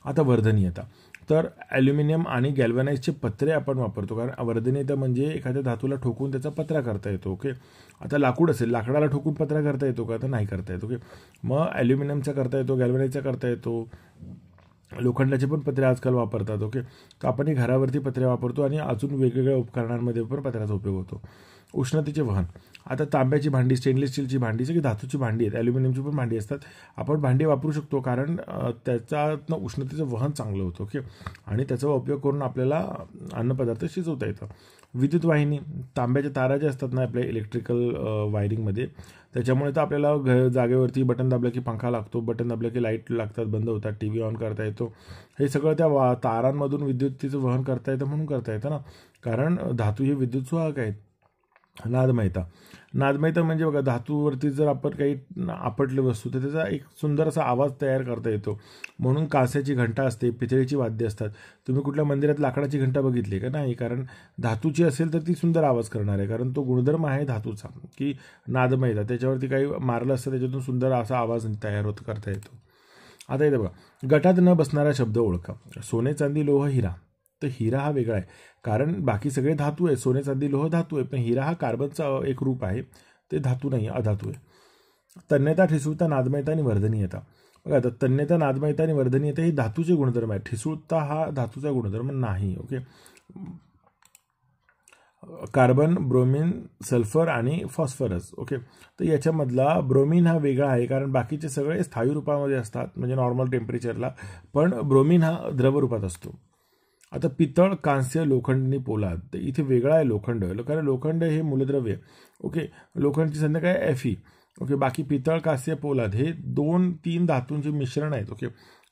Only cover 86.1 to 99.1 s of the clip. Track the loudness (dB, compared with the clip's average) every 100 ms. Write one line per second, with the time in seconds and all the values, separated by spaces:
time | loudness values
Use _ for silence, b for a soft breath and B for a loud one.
86.1 | 2 0 0 0 0 2 2 2 0 -2
87.1 | -6 -14 b b b 0 2 2 0 2
88.1 | 2 2 2 2 0 0 0 2 2 2
89.1 | 2 0 0 0 2 0 0 2 2 2
90.1 | 0 -2 -4 -4 -6 -6 -6 -4 -2 -2
91.1 | -2 -4 -4 -4 -4 -2 -2 -2 -4 -4
92.1 | -2 -2 0 -2 -4 -6 -8 -10 B B
93.1 | B B -16 -16 -16 _ _ _ _ _
94.1 | _ _ _ _ _ _ _ b b b
95.1 | b -20 -16 -2 4 6 6 4 2 2
96.1 | 4 4 4 0 -2 -8 -14 0 0 2
97.1 | 2 2 2 0 -2 -4 -4 -4 -2 -2
98.1 | -2 -6 -10 -6 -8 -8 B B -4 2